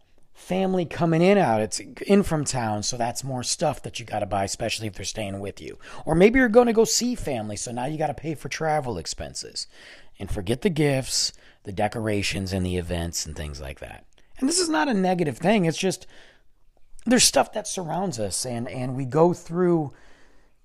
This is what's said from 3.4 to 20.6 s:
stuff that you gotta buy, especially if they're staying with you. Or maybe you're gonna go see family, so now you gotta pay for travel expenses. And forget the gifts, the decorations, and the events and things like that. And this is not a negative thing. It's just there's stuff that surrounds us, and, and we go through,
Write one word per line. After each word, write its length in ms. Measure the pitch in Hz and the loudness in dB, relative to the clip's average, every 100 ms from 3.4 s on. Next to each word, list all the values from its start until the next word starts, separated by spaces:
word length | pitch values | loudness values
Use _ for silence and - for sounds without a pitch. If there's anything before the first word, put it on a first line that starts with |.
stuff 400 | 113 - 160 131 | -4 -2 0 -2
that 160 | - - | -6 -10
you 80 | 113 | -6
gotta 200 | 107 101 | -4 -2
buy, 180 | 98 | 0
especially 420 | 98 - 113 - 110 | -2 -2 -4 -4 -6
if 80 | |
they're 100 | 98 | -8
staying 360 | 98 - 104 98 | -8 -6 -6 -6
with 200 | 98 - | -8 -10
you. 180 | 69 - - - - | -12 -14 -14 -10 0
Or 80 | |
maybe 240 | 160 202 262 | 6 8 8
you're 100 | 247 | 6
gonna 240 | 226 240 | 6 6
go 120 | 220 | 6
see 300 | 220 - 240 240 | 4 2 0 -2
family, 400 | - 123 107 104 | -4 -4 -4 -8
so 160 | - | -8
now 140 | 120 131 | -6 -4
you 120 | 156 | -2
gotta 160 | 156 | -4
pay 200 | 135 160 165 | -4 -6 -8
for 120 | 143 | -8
travel 480 | - 156 151 131 95 | -4 -2 -2 -2 -6
expenses. 720 | 78 - 69 - - - - - - - - - | -6 -8 -10 -10 -12 -10 -12 -14 -20 -20 -20 -12
And 100 | 98 | -8
forget 300 | - 92 123 | -4 -2 0
the 100 | 214 | 0
gifts, 640 | 151 147 135 123 - - - - - | 2 2 2 -2 -2 -4 -6 -20 -18
the 80 | - | -10
decorations, 800 | 95 104 117 110 104 98 98 95 | -2 -2 0 -2 0 0 -2 -2
and 120 | 95 | -2
the 120 | 90 90 | 0 -2
events 480 | 85 87 85 - | -2 -4 -4 -6
and 100 | - | -8
things 240 | 73 76 73 | -8 -10 -10
like 220 | 69 67 | -12 -12
that. 240 | - - - - - - | -14 -16 -20 -20 -20 -4
And 80 | 262 | -2
this 120 | 381 | 0
is 100 | 339 | 0
not 180 | 311 302 | 0 2
a 80 | |
negative 440 | 208 185 185 156 117 | 2 2 2 0 0
thing. 260 | 175 220 | 2 4
It's 140 | 165 - | 4 2
just 280 | 190 175 - - - _ - - - - - - - | 0 -2 -6 -20 -20 _ -20 -20 -20 -20 -18 -6 4
there's 180 | 247 | 6
stuff 300 | - 277 - | 6 4 2
that 120 | 220 202 | -2 -6
surrounds 540 | - 170 160 190 117 | -6 -4 -4 -4 -2
us, 240 | 101 - | -4 -4
and, 240 | 127 120 120 | -4 -6 -6
and 260 | 110 127 | -6 -4
we 120 | 131 135 | -4 0
go 260 | 135 170 | 4 4
through, 600 | 170 - 170 180 170 143 - - - - - - _ | 4 -4 0 2 2 0 -8 -20 -20 -20 -20 -20 _